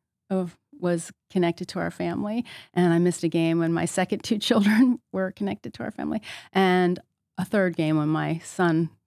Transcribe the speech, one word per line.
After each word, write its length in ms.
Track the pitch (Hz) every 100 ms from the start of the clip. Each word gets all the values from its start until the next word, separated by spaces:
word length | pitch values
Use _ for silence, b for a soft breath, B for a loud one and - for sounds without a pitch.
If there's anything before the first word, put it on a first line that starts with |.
| _ _ -
of, 280 | 190 175 - _ 294
was 300 | 175 170 - - _
connected 380 | 190 170 170 180
to 120 | 185
our 120 | 170
family, 540 | - 175 - 208 233 240 B B
and 200 | - 180
I 60 | 170
missed 240 | 180 170 165
a 20 |
game 320 | 170 165 165
when 140 | 165
my 100 | 170
second 400 | 165 - 185 -
two 140 | - 220
<laughs> 100 | -
children 520 | 220 202 214 254 247 _
were 200 | 190 185
connected 420 | - 202 214 -
to 100 | -
our 80 | 120
family, 300 | - 76 - B B B
and 460 | 190 185 180 180 180 - _ _ -
a 60 |
third 320 | 180 208 185 165
game 220 | 156 156
when 100 | 151
my 320 | 156 151 165 -
son 440 | - 175 160 160 _